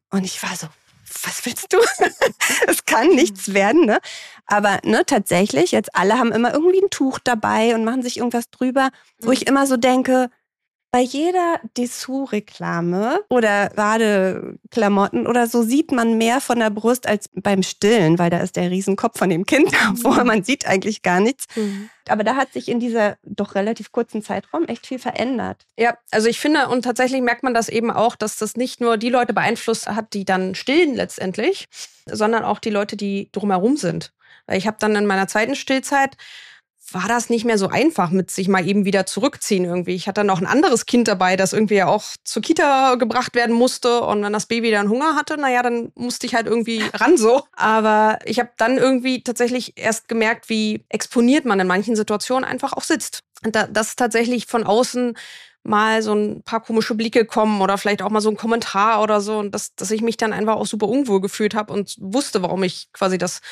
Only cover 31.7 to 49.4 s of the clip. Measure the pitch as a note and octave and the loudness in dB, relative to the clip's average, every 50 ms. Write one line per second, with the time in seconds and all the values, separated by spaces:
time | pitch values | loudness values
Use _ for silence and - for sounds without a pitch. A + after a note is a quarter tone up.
31.7 | - - - - _ _ _ - - G#3+ G#3+ A3 A#3 A3 - G3+ G#3+ - - A3+ | -18 -18 -18 -18 _ _ _ -12 -4 -2 0 0 0 0 0 -2 -4 -4 -4 -2
32.7 | G#3 G3+ G#3 G3+ A#3 G#3 G#3 G3+ G3 G3 - - - G3+ G#3+ G3+ F#3+ F3+ F#3 A#3+ | -2 -2 -2 -4 -6 -8 -6 -4 -4 -6 -6 -8 -8 -4 -2 0 0 2 2 2
33.7 | D4 D4 G3+ E3+ E3 E3+ - - _ _ _ _ - _ _ - - F#3+ F3 A3 | 0 0 0 -4 -4 -4 -8 -12 _ _ _ _ -20 _ _ -4 -4 -2 -2 -2
34.7 | G#3+ - G#3+ G#3+ G#3+ G#3 G#3 G3+ F#3+ F#3+ G3 - - G#3+ A3+ B3 C#4 - - - | -4 -2 -2 0 0 0 0 0 0 0 -2 -2 0 -2 -2 -2 -2 -6 -2 -2
35.7 | C4+ C4 C4 - C#4+ C#4 C4+ C4+ - - - - - - - - - - _ _ | -2 -2 -2 0 0 2 2 0 -2 -8 -20 -20 -20 -20 -20 -20 -20 -20 _ _
36.7 | _ _ _ - - F3+ F3+ G#3 A#3 A#3+ A3+ - A#3+ A3+ A3 A#3+ A3+ G3+ G3 - | _ _ _ -12 -8 -6 -2 -2 -2 -2 0 0 -2 0 0 2 2 2 2 0
37.7 | - - C4 D#4+ - - F3+ E3 F3+ F#3+ F3+ - - G3 F#3+ F#3 G3 F#3 E3+ F#3 | 0 2 2 2 2 2 0 2 0 0 -2 -2 -4 -4 0 2 2 2 2 2
38.7 | G3 G#3 F#3+ G3+ G3 G3 F#3+ - - G3+ A3 C#4+ - - - - G#3+ F#3 F3+ F3 | 0 2 2 2 0 0 0 -2 -2 -2 -2 -2 -2 -4 -4 -2 0 0 0 0
39.7 | F3 F3+ E3+ F#3 F3+ F#3 - G#3 - G#3 G#3 G3+ F#3+ E3 F#3+ - G3+ C#4 F#4+ F4 | -2 -4 -4 -4 -6 -4 -6 -4 -2 0 0 2 2 0 0 0 2 2 4 4
40.7 | B3 A3+ - - - A#3+ A3+ A3+ G3+ F3+ F#3 F3+ F#3+ F#3+ F#3+ F#3 - G#3+ A3 G3 | 2 0 0 2 2 2 4 2 2 2 2 2 2 2 0 0 0 0 0 2
41.7 | G#3+ G3 - D#3 F#3+ G#3+ - - - - _ - - A#3 - - D#4+ - E4 C#4+ | 4 2 4 4 2 0 -2 -6 -14 -14 _ -8 -6 -4 0 0 2 4 4 4
42.7 | C4+ C4 C4+ C4 B3 A#3 B3+ G#3+ A3+ B3+ A#3+ - - A#3+ A#3 A3+ A#3 A#3 B3 B3+ | 4 4 4 4 4 2 0 0 0 -2 -2 -2 -2 0 0 2 2 4 2 2
43.7 | - - - A#3+ A#3+ A#3+ - D#2+ - G#3 G3+ G3+ G#3 G#3+ - - A3+ A#3 A3+ A#3 | 2 0 0 0 2 2 0 0 0 -2 -2 -2 -4 -4 -4 -2 -2 -2 0 0
44.7 | G#3+ G3+ G3+ G3+ A3 B3+ D4 D#4+ D4 D4+ D#4 - D#4 D4+ C#4+ C4 B3 B3 B3 A#3+ | 0 2 2 0 0 0 0 0 0 0 -2 -2 -4 -2 0 0 0 2 0 0
45.7 | A#3+ A#3 A#3 - - - A#3+ B3 B3 - - A#3+ B3 A#3 A3 G#3 A3 A#3+ A3 A3+ | -2 -2 -6 -8 -10 -8 -8 -8 -6 -6 -6 -2 -2 -2 0 0 -2 -2 -2 -2
46.7 | A3+ A3 G#3+ - - - G#3+ C4+ F4+ C4+ G#3+ A3+ B3 - - - _ - - G#3+ | -2 -4 -4 -4 -2 0 4 4 6 6 6 6 4 4 2 -2 _ -2 0 2
47.7 | A3 A3 G#3+ A3 G#3+ G#3+ G#3+ A3 G#3+ - - - A3 A#3+ A#3 - _ - A3 A#3 | 2 4 4 4 4 6 4 4 2 0 -4 -4 -2 -2 -2 -4 _ -2 0 2
48.7 | C4 B3+ B3+ C4 C4+ B3 B3 C4 B3+ A#3 - B3 A3+ - | 2 2 4 4 2 2 0 -2 -4 -2 -4 -6 -2 0